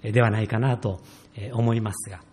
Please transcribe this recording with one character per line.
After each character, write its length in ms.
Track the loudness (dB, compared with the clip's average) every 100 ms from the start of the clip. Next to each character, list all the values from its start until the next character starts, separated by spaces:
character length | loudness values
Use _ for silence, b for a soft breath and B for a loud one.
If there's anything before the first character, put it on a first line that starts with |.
え 60 | 0
ー、 40 |
で 100 | 4
は 80 | 4
な 100 | 2
い 80 | 0
か 100 | 0
な 180 | 0 0
と、 260 | -2 -4 B B B -14
え 160 | -6
ー、 20 |
思 200 | 0 2
い 60 | 2
ま 120 | 0
す 180 | -6 -10
が、 100 | -14 -20